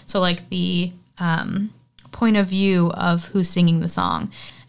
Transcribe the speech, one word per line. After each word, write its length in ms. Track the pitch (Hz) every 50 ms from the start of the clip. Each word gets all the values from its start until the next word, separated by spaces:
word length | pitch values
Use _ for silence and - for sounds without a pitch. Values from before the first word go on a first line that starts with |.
| -
So, 140 | - - 202
like, 280 | 185 180 175 175 - -
the, 420 | - 180 175 180 180 175 175 180 175 - - _ _ -
um, 520 | 175 170 165 165 - - - 196 202 214 - - _ _ _ - - - -
point 240 | - 233 226 214
of 100 | 208 196
view 460 | 185 190 190 196 196 190 180 170 170 -
of 340 | - - 180 170 170 165
who's 240 | - - 196 180 -
singing 300 | - 180 175 170 165 165
the 80 | 170 170
song. 420 | - - 90 90 85 78 - 202 - - - - - - -